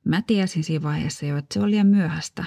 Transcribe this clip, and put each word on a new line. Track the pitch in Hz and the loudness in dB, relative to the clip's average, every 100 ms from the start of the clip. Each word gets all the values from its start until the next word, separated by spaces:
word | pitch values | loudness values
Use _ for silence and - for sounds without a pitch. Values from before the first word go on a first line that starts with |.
mä | - 165 | -2 0
tiesin | - 214 185 165 | 2 2 0 -2
siinä | 156 156 | -2 -2
vaiheessa | 151 151 151 - 147 | -2 -4 -4 -6 -6
jo, | 143 | -6
että | 143 | -4
se | 202 | -2
oli | 208 | 0
liian | 208 202 | 4 4
myöhäistä. | 202 165 160 - - | 4 2 -2 -8 -10